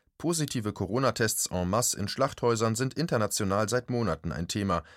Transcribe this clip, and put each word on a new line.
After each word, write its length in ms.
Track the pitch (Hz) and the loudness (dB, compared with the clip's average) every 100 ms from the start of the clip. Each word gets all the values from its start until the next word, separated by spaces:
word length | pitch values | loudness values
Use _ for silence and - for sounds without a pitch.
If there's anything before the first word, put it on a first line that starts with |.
| _ _ | _ _
positive 540 | 160 170 147 127 104 | -2 0 0 -2 -4
Corona-Tests 760 | 101 92 110 135 107 110 - - | -2 -2 2 2 2 0 0 -2
en 220 | 90 90 | 0 2
masse 300 | 107 - - | 2 0 -2
in 80 | 101 | -4
Schlachthäusern 680 | - 135 - 123 113 113 113 | 0 -2 0 0 2 2 0
sind 180 | 131 | -2
international 760 | - 170 123 104 - 98 98 107 | -2 -2 0 0 0 0 2 2
seit 220 | 123 - | 0 0
Monaten 420 | 123 110 78 85 | 0 0 0 -4
ein 160 | 69 87 | -4 -2
Thema, 380 | 113 98 82 - | 0 2 0 -2